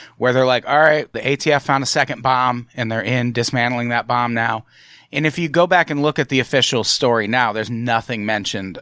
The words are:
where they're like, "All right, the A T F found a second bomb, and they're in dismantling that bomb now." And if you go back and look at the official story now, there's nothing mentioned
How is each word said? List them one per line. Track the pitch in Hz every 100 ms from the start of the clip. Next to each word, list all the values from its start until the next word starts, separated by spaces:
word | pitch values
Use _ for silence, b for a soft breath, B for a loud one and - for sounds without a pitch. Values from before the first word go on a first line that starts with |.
| B -
where | 123
they're | 127 131
like, | 123 -
"All | 143
right, | 156 151 117
the | 110 135
A | 139
T | 156
F | 143
found | - 135
a | 127
second | 151 135 123
bomb, | 127 127 127 120 120 -
and | 113
they're | 113
in | 98 127 120
dismantling | 117 117 131 120 123 120
that | 120 113
bomb | 123 120
now." | 113 113 110 B B B B B
And | 143 156
if | 170
you | 165
go | 160 180
back | 180 160
and | 143
look | 147 151
at | 139
the | 131
official | 120 135 - 120
story | 104 - 127 113 104
now, | 127 117
there's | 107 107
nothing | 117 120 113 - 113 104
mentioned | 107 98 104 95 85